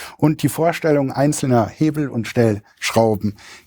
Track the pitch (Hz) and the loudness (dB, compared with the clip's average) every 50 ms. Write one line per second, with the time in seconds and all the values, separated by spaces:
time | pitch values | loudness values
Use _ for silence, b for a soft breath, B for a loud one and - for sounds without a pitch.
0 | B B B - - 151 156 156 - 139 - - 160 170 165 - - 160 147 143 | B B B 0 0 2 2 2 -2 -2 -2 0 0 -2 -2 0 0 0 2 2
1 | 139 131 - 135 135 147 151 - - 135 123 120 110 - - - 156 156 147 151 | 0 0 -2 0 0 0 0 0 0 2 2 2 2 0 -2 -2 -2 -2 0 -2
2 | 151 131 117 117 107 - - 123 117 113 107 101 - _ _ _ - - - 113 | -4 -6 -6 -6 -6 -2 0 2 2 2 2 -2 -6 _ _ _ -8 -2 0 2
3 | 113 113 107 98 101 104 101 B B B B B B | 2 2 2 0 -2 -6 -6 B B B B B B